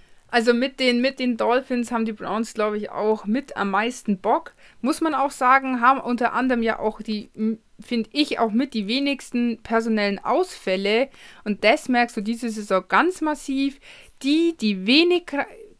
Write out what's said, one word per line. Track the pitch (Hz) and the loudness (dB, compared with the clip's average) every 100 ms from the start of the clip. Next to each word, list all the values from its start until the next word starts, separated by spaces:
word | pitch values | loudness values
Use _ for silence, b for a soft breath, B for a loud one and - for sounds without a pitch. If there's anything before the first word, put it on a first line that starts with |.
| b b b | b b b
also | 240 233 | 0 2
mit | 233 269 - | 2 0 0
den, | 254 240 | 2 2
mit | 262 269 | 0 0
den | 254 226 | -2 0
Dolphins | 220 247 254 247 233 | 0 0 0 -4 -2
haben | 240 226 | -2 -2
die | |
Browns, | 214 - 202 226 | -4 -6 -4 -4
glaub | - 214 | -2 -2
ich, | 214 208 | -2 -6
auch | - 214 220 | -2 0 0
mit | 202 226 - - | 0 -4 -4 -4
am | 196 | -2
meisten | 196 226 240 - 202 | 0 -2 -4 -4 -2
Bock. | 202 294 - b b b | 0 0 -2 b b b
Muss | 240 311 | -4 0
man | 320 | 0
auch | 277 277 | 0 -2
sagen, | - 254 269 269 254 | 0 4 4 4 2
haben | 233 269 | 4 2
unter | - 240 240 | 0 -2 0
anderem | - 254 240 | 0 0 0
ja | 226 220 | 0 -2
auch | 214 214 | -4 -4
die, | 214 214 - - | -6 -6 -8 -4
m-, | 220 226 _ - | -2 -4 _ -20
find | - 240 220 | -4 -4 -2
ich, | 294 294 - | -2 -2 0
auch | 226 | 0
mit | 214 277 | 0 0
die | 226 196 | -2 -2
wenigsten | 254 277 269 - 240 240 226 | -2 -2 -4 -4 -2 -2 -4
personellen | - 226 226 220 202 196 | -2 -2 0 0 0 -2
Ausfälle. | - 262 359 - - 190 202 220 262 B B B | 0 0 0 -4 -4 -2 0 0 0 B B B
Und | - 202 | -6 0
das | 208 302 - | 4 4 2
merkst | 247 240 233 | 0 0 -2
du | |
diese | 202 233 240 | -6 -4 -6
Saison | 214 208 190 185 | -6 -2 -2 2
ganz | 190 311 359 | 2 2 0
massiv. | 311 294 - 269 277 269 B B B - | -4 -4 -4 -2 -2 -4 B B B -8
Die, | 262 302 339 330 | 0 2 2 0
die | 214 196 190 | -2 0 4
wenig | 269 349 359 349 | 6 6 2 0
Kra-, | 285 - - - - | -6 -6 -10 -20 -12